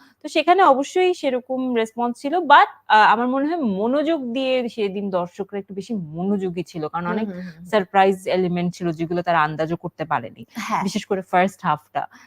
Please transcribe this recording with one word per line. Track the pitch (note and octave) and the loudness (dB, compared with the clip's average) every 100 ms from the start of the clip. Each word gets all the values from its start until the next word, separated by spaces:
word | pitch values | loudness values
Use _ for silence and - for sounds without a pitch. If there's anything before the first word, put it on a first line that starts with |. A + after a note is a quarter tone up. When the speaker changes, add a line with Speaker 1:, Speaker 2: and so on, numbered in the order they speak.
| _ _ | _ _
Speaker 1:
তো | D4+ | -6
সেখানে | E4 D4+ F4+ | 0 2 6
অবশ্যই | F4 C4 C#4 F#4 F#4 | 6 4 2 2 2
সেরকম | F4+ C#4+ B3 B3 C4 B3+ | 2 -2 -2 -4 -4 -2
রেসপন্স | A#3 A3 A#3 A#3+ A#3+ | -2 -2 -2 -4 -4
ছিল। | C#4+ E4+ | -4 -2
But, | D4 D4 G#4 - - | 6 6 6 0 2
আ, | G#3+ | 6
আমার | G3+ G#3 B3 | 6 4 2
মনে | C4+ C#4+ | 0 -2
হয় | E4+ | -2
মনোযোগ | B3 F#3+ A3+ C#4 D4+ D#4+ B3 | -2 -2 0 0 0 -2 -2
দিয়ে | A#3+ C4 B3+ A#3+ | -4 0 0 -2
সেদিন | - G3+ F#3+ G3 | -4 -4 -4 -2
দর্শকরা | F3+ F3 - G3 G3+ | -2 -4 -8 -10 -10
একটু | G3 | -10
বেশি | G3 F#3+ | -10 -8
মনোযোগী | A3 D#3 D#3+ F#3+ G3+ F#3 F3+ | -8 -8 -6 -2 -2 -2 -6
ছিল। | E3+ E3+ D3+ | -8 -8 -8
কারণ | E3+ | -6
Speaker 2:
হুম, | F3 | -4
Speaker 1:
অনেক | F#3+ G#3+ | -4 -4
Speaker 2:
হুম, | F3+ | -8
হুম, | F3+ | -12
হুম। | D#3+ | -16
Speaker 1:
সারপ্রাইজ | F3+ G#3+ F#3 G3 G3 F#3+ F#3+ | -2 -2 2 2 4 2 -2
এলিমেন্ট | F#3 F#3 F3 F3 | 0 0 0 -2
ছিল, | - F3 | -2 -4
যেগুলো | D#3 E3 F3 | -4 -4 -4
তারা | F3 E3+ | 0 0
আন্দাজও | D3+ D3+ D#3+ E3+ | 0 0 -4 -4
করতে | F3 - | -8 -8
পারেনি। | D#3 C#3+ A#2 - A2+ | -4 -4 -6 -16 -16
Speaker 2:
হ্যাঁ। | A#3 G#3 G3 | -12 -6 -4
Speaker 1:
বিশেষ | G3 G#3 - | -2 -4 -4
করে | F#3+ | -4
ফার্স্ট | F#3 F3+ G3 - | 0 2 2 0
হাফটা। | F3 D3+ _ C#3+ - - | -2 -2 _ -8 -8 -12